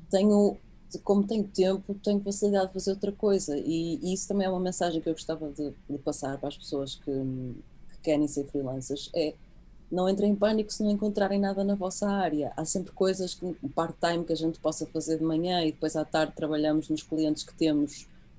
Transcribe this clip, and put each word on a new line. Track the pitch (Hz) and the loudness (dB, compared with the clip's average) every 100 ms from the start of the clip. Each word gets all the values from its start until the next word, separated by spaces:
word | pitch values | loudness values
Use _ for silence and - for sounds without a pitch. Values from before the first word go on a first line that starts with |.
| - | 0
tenho, | 190 208 208 202 - - - - - | 4 6 6 6 2 -10 -20 -14 -4
como | - 202 202 | 2 4 4
tenho | 226 | 0
tempo, | 202 - 185 196 196 202 | 0 2 2 2 -4 -4
tenho | - 208 | 0 0
facilidade | 202 202 208 202 190 | 0 0 2 2 2
de | |
fazer | 190 190 | -2 -2
outra | 196 202 | -2 -4
coisa. | 202 214 196 190 143 | 0 2 2 2 -2
E, | - 165 165 165 | 0 0 0 -2
e | 180 | -2
isso | 190 - | -2 0
também | 202 190 | 0 2
é | |
uma | 185 | 0
mensagem | 185 180 175 160 | 0 0 0 0
que | 160 | -2
eu | |
gostava | 160 - 156 156 | -4 -4 -6 -6
de, | 143 147 135 - | -6 -6 -8 -8
de | 139 | -6
passar | 143 143 135 139 | -4 -4 -4 -4
para | 143 | -6
as | - | -8
pessoas | - 143 135 - | -8 -6 -6 -8
que, | - | -6
que | 135 131 131 127 120 - - - - | -4 -4 -6 -8 -10 -16 -20 -18 -6
querem | - 151 147 | 0 2 2
ser | 143 139 | -2 -4
freelancers. | 143 135 131 127 143 - | -4 -4 -6 -6 -8 -4
É, | 170 151 - - - - - - | -2 -2 -4 -16 -20 -20 -20 -6
não | 180 185 | 0 0
entrem | 196 208 | 2 2
em | 202 | 4
pânico | 208 220 214 | 2 2 0
se | - | -2
não | 214 | 0
encontrarem | 202 214 202 196 202 | 0 0 0 2 2
nada | 196 196 | 2 2
na | 196 | 0
vossa | 202 185 - 208 | 0 -2 -2 0
área. | 196 180 151 135 - | 2 0 0 -2 -4
Há | |
sempre | 160 190 175 | -2 -2 -4
coisas | - 190 185 180 | 0 2 2 -2
que, | - | -4
um | 180 - 135 | -6 -6 -6
part-time | 147 170 - 170 170 | -2 -2 0 0 2
que | 170 | 0
a | 160 | 0
gente | 165 160 | 0 0
possa | 156 160 151 | -2 -2 -4
fazer | 160 156 160 | -4 -2 0
de | |
manhã | 160 160 175 180 | 2 2 2 2
e | 160 | 0
depois | 151 156 156 | 0 -2 -2
à | |
tarde | 147 160 156 - | 0 0 0 -2
trabalhamos | 151 151 151 156 156 | -2 0 2 2 0
nos | 156 | -4
clientes | - 156 156 151 | -2 0 0 0
que | - | -4
temos | - 160 147 147 - - - - | 0 2 2 0 -4 -18 -20 -20